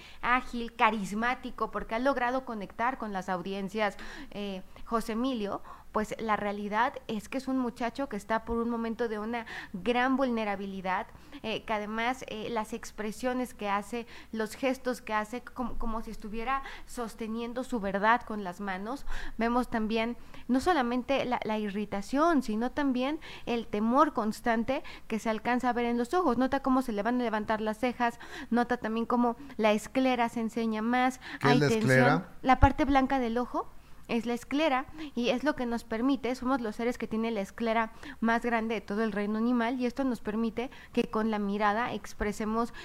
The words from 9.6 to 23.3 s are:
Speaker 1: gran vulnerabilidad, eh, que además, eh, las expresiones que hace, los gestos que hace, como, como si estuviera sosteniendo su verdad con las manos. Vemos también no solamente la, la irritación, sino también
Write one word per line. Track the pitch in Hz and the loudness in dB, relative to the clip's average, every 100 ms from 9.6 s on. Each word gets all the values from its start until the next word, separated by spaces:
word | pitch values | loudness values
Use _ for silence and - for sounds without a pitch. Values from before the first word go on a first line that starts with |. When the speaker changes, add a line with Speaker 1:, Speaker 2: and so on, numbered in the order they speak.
| - | -10
Speaker 1:
gran | 190 196 240 254 262 | -4 0 2 4 4
vulnerabilidad, | 269 226 214 196 196 190 185 190 233 - - 285 | 2 2 0 -2 -6 -6 -2 -2 -4 -12 -18 -10
eh, | 220 196 | -6 -6
que | - | -2
además, | 214 208 220 233 262 - | -4 -2 -2 -2 -2 -6
eh, | 214 214 | -8 -4
las | 233 214 | -4 -4
expresiones | 226 - - 214 202 254 254 247 | -8 -10 -6 -6 -2 -2 0 -2
que | - 202 | -6 -2
hace, | 202 202 240 233 - - | -2 -2 -8 -8 -14 -8
los | 220 220 - | -4 -4 -2
gestos | 262 262 254 240 | 0 0 -2 -4
que | - | -2
hace, | 214 214 247 | -2 -2 -6
como, | - - 233 - | -10 -6 -4 0
como | 247 226 | 0 -2
si | 226 | -6
estuviera | 208 220 220 233 269 269 - | -8 -8 -6 -2 -2 -4 -10
sosteniendo | - - 226 220 226 226 233 240 | -10 -6 -6 -6 -6 -4 -4 -4
su | 254 240 | -4 -2
verdad | 196 196 214 233 | 0 2 4 4
con | - 214 | 2 -6
las | 190 180 | -6 -6
manos. | 202 185 208 277 - - - - | -6 -4 -6 -4 -2 0 -2 0
Vemos | 233 240 240 | 2 2 2
también | 233 214 226 226 240 - - - | 0 0 0 0 -4 -10 -10 0
no | 254 | 2
solamente | 349 330 240 254 233 269 | 4 4 2 0 0 0
la, | 247 247 | 2 0
la | - 214 | 0 -2
irritación, | 208 196 208 202 202 269 330 311 | -2 -2 -4 -4 -2 4 4 4
sino | 240 214 247 | 2 0 0
también | 302 285 247 254 311 - | 0 2 2 0 -2 -6